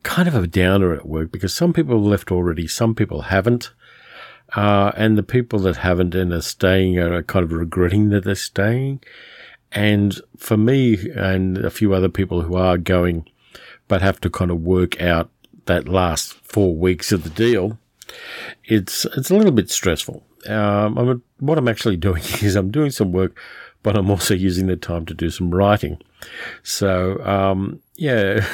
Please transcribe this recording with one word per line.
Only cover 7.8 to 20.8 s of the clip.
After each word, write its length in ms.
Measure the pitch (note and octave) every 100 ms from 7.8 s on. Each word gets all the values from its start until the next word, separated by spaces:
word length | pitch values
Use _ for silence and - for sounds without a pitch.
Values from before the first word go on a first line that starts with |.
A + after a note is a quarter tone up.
| F2 G#2 G#2
that 120 | G2+
they're 100 | F#2+
staying. 640 | G2 - - G2+ B2 C3+ C3+ - - - - - - _
And 500 | G#2 G#2 G#2 G2+ - - -
for 220 | - G#2+
me 500 | A2+ C3+ B2 G2+ F2+
and 440 | G2+ F#2+ F#2+ F#2 F#2
a 140 | G#2+
few 240 | - G#2
other 160 | F#2 F#2
people 320 | - F#2 F2
who 120 | E2+
are 220 | F2+ F#2 F2+
going 500 | E2+ F2+ F2+ E2 - _ _ - - - -
but 140 | F#2+
have 180 | G2 -
to 80 | F#2
kind 220 | - F2
of 100 | F2
work 400 | E2 F#2 F2+ -
out 300 | F2 E2+ - _ _ _
that 240 | - F2 D2
last 460 | F#2 F2+ D#2 -
four 420 | - - G#2+ F#2+ D#2+
weeks 360 | F#2 F2+ -
of 120 | F#2+
the 60 | D#2+
deal, 480 | D#2+ A#2 A2 G2 A2 _ _ - - - - - -
it's, 420 | - A2 F2+ - - C3+
it's 140 | C3
a 60 | G3
little 160 | G#3
bit 180 | A#2 F#2
stressful. 520 | - F2+ D2+ - - _ _ -
Um, 520 | G#2+ G#2 G2+